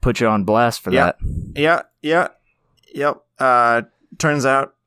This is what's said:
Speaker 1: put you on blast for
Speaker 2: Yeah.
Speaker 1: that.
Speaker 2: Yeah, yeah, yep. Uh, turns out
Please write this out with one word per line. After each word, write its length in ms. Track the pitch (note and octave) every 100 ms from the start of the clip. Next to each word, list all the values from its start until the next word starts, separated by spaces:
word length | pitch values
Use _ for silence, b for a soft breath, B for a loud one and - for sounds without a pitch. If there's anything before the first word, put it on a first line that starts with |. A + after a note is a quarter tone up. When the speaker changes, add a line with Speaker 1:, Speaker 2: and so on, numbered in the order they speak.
Speaker 1:
put 180 | B2 A2
you 60 | A2+
on 160 | G#2+
blast 360 | F#2+ G#2+ A#2+ -
for 80 | -
Speaker 2:
Yeah. 140 | -
Speaker 1:
that. 120 | F2+ - - - -
Speaker 2:
Yeah, 280 | - D3+ E3+ - _
yeah, 260 | D3+ E3 F3+ _ _ _ _ _ _
yep. 280 | - C#3+ C3+ _ _
Uh, 440 | C3 B2 A#2+ A#2 A2+ _ _ -
turns 260 | D#3 D3 C3+
out 280 | C3+ C3+ _